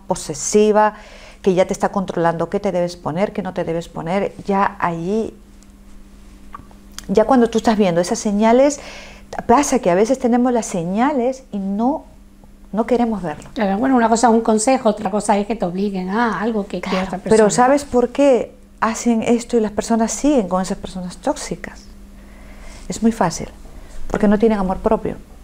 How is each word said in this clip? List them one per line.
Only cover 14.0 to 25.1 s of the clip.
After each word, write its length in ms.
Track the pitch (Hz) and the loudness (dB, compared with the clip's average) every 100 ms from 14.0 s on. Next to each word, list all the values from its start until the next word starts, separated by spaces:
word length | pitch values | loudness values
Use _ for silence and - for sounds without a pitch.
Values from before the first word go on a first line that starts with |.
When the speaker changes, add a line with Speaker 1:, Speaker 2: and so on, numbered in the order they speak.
| 226 | 4
Speaker 2:
cosa 180 | 226 247 | 4 4
es 60 | |
un 80 | 226 | 4
consejo, 480 | 226 220 214 262 220 | 4 2 2 2 2
otra 200 | 208 196 | 0 -2
cosa 280 | 202 202 202 | -4 0 0
es 100 | 202 | 0
que 80 | 226 | -2
te 80 | |
obliguen 460 | 180 180 208 190 185 | -4 -2 -4 -4 -4
a 280 | 202 240 180 | -2 0 -2
algo 260 | 226 220 196 | -2 -4 -4
que 140 | 180 | -6
quiera 240 | 190 190 190 | -4 -4 -4
Speaker 1:
Claro, 20 | |
Speaker 2:
otra 100 | 180 | -6
Speaker 1:
pero 260 | 196 220 214 | 0 4 4
Speaker 2:
persona. 40 | |
Speaker 1:
¿sabes 360 | 220 247 285 - | 4 4 4 2
por 240 | 247 240 | 0 0
qué 420 | 247 285 233 - - - - | 2 4 4 2 -12 -18 -4
hacen 420 | 220 226 233 226 | -4 -2 0 0
esto 320 | - 233 233 240 | 2 0 2 0
y 60 | |
las 100 | 214 | 0
personas 400 | 208 - 226 226 | -4 -2 0 0
siguen 380 | - 277 294 185 | 0 2 2 2
con 120 | 185 | -2
esas 160 | 185 196 | -2 -6
personas 380 | 196 185 180 - | -8 -10 -10 -8
tóxicas? 720 | - 302 - 170 - - - - - - - - - - - - - | -6 -6 -6 -10 -12 -16 -20 -20 -20 -20 -20 -20 -20 -18 -18 -16 -10
Es 120 | 180 | -2
muy 120 | 226 | 0
fácil, 340 | 226 180 - - - - - - - - | 2 0 -2 -10 -14 -18 -18 -14 -8 -4
porque 160 | 202 208 | 2 4
no 100 | 208 | 6
tienen 220 | 226 208 | 4 2
amor 200 | 185 185 | 0 -2
propio. 360 | 220 220 - | 0 -2 -2